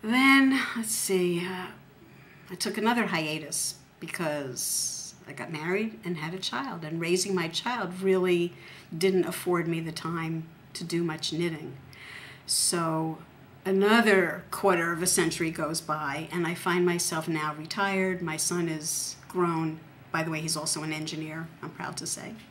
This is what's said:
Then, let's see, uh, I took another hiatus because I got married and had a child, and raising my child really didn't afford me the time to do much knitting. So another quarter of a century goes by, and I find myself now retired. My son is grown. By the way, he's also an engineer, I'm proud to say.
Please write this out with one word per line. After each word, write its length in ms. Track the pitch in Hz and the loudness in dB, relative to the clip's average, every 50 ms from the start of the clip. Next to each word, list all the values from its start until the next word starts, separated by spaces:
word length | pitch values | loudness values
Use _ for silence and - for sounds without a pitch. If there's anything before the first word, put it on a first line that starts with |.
Then, 580 | - 220 240 254 269 269 269 269 269 269 269 262 247 - - | 0 2 4 6 8 10 10 10 8 8 6 4 0 -2 -4
let's 160 | 233 226 220 | -4 -2 -2
see, 520 | - - - - 190 185 180 175 175 175 180 | -2 -2 0 2 2 4 4 2 2 0 -2
uh, 220 | 190 190 180 185 180 - - - - - - - - - - - - - - - - | -4 -6 -6 -8 -10 -12 -16 -20 -20 -20 -20 -20 -20 -20 -20 -20 -20 -20 -20 -14 -14
I 60 | 180 | -6
took 240 | 175 - 214 214 220 | -4 -4 -2 -2 2
another 280 | 214 226 240 240 214 | 2 2 4 2 2
hiatus 680 | 175 180 165 156 151 156 156 156 147 160 - - - - - - - - - | 0 0 0 0 0 -4 -6 -6 -6 -4 -4 -4 -4 -6 -10 -20 -20 -18 -16
because 1160 | 165 160 - - 170 156 147 147 139 131 120 110 - - - - - - - - - - - - - | -12 -10 -6 -4 -2 -2 -2 -2 -4 -6 -6 -4 -4 -2 -2 -2 -2 -2 -4 -8 -10 -12 -14 -18 -18
I 60 | - | -14
got 180 | 143 139 - - | -10 -10 -8 -8
married 480 | 165 151 156 170 185 208 220 220 214 - - | -8 -6 -2 0 0 0 0 -2 -6 -8 -6
and 140 | 175 180 156 | -6 -6 -4
had 140 | 151 160 | -6 -6
a 60 | 180 190 | -6 -6
child, 460 | 190 - - 240 277 262 180 170 160 | -6 -4 -4 -4 -6 -6 -8 -8 -8
and 160 | 151 160 165 | -6 -4 -4
raising 340 | 165 170 180 185 - 208 190 | 0 2 2 2 2 0 0
my 140 | 180 165 160 | 0 0 -2
child 520 | 160 - - 240 247 233 196 175 180 185 | -4 -4 -2 -2 -2 -2 -4 -6 -6 0
really 520 | 190 190 190 190 180 185 175 175 170 175 - - - - - - - - 170 | 4 4 4 6 6 4 4 4 2 0 -4 -10 -18 -18 -18 -20 -14 -10 -4
didn't 280 | 160 185 190 190 185 165 | 2 2 4 4 4 2
afford 420 | 156 180 - - 180 175 170 160 | 2 -2 -4 0 2 2 2 2
me 140 | 170 165 165 | 0 -2 -2
the 100 | 165 165 | -4 -6
time 540 | 156 - - 160 170 165 165 160 165 160 160 - - - - - - | -8 -6 -6 -4 -4 -4 -2 -2 -4 -4 -6 -10 -16 -20 -20 -16 -12
to 100 | - 175 | -10 -6
do 180 | 165 170 170 | -2 0 0
much 300 | 170 165 156 160 - - | 0 0 -2 -4 -4 -4
knitting. 440 | 160 156 170 170 160 147 160 156 135 - - - - - - - - - - - - - - | -2 0 0 0 -2 -4 -8 -12 -12 -14 -16 -20 -18 -18 -16 -16 -16 -16 -16 -16 -18 -16 -6
So 720 | - - - - - - 175 165 165 160 160 160 160 160 - - - - - - - - - - | -2 0 2 2 2 2 2 0 2 0 0 0 -2 -4 -8 -14 -20 -20 -20 -20 -20 -20 -8 -2
another 800 | 185 190 190 196 208 220 233 214 220 196 190 180 165 - - - - | 2 4 6 6 8 8 8 8 8 6 6 6 4 0 -6 -8 -10
quarter 420 | - - - 196 185 170 165 165 | -6 2 4 4 4 4 2 0
of 100 | 170 160 | 0 0
a 40 | 180 | 2
century 440 | 175 - 190 170 165 160 - 170 160 | 2 4 4 4 2 2 0 -2 -2
goes 300 | 160 165 156 147 165 156 | -2 -2 -4 -2 -4 -6
by, 480 | - - 151 156 151 143 139 151 160 - | -2 -4 -4 -2 -2 -4 -4 -6 -6 -4
and 140 | - 175 170 | -2 -2 -2
I 80 | 160 175 | -2 -2
find 320 | 170 - 185 175 180 175 | -2 0 2 4 4 4
myself 420 | 180 175 175 - - 175 160 156 170 | 4 4 2 0 0 -2 -2 0 0
now 260 | 160 156 151 151 151 156 | -2 0 0 -2 -4 -6
retired. 640 | 156 - - 214 196 196 196 190 185 190 185 180 | -8 -8 -2 0 0 2 2 2 2 0 0 -2
My 140 | 175 160 156 | -2 -4 -2
son 320 | 156 - - 175 175 170 170 | -2 -2 0 0 0 0 -2
is 480 | 160 156 151 160 - - - - - - - - | -2 -4 -4 -4 -4 -4 -4 -6 -8 -12 -16 -6
grown. 520 | - 180 175 170 165 160 160 160 156 160 - - - - - - | 0 2 2 2 2 2 0 -2 -2 -6 -12 -20 -20 -20 -10 -4
By 120 | - 160 | -4 -2
the 80 | 160 165 | -2 -2
way, 100 | 160 156 | -2 -4
he's 160 | 160 156 156 | -2 -2 -4
also 260 | 156 151 156 - 160 151 | -2 -2 -2 -2 -2 -2
an 80 | 156 | -4
engineer, 560 | 156 156 156 156 160 156 156 156 156 160 165 160 - - | -4 -4 -6 -6 -6 -8 -8 -8 -8 -10 -10 -10 -12 -12
I'm 80 | - 147 | -12 -12
proud 260 | - - - 135 - - | -10 -8 -8 -8 -8 -6
to 80 | - | -6
say. 280 | - - - - 143 - - - - | -6 -8 -8 -8 -12 -14 -14 -16 -20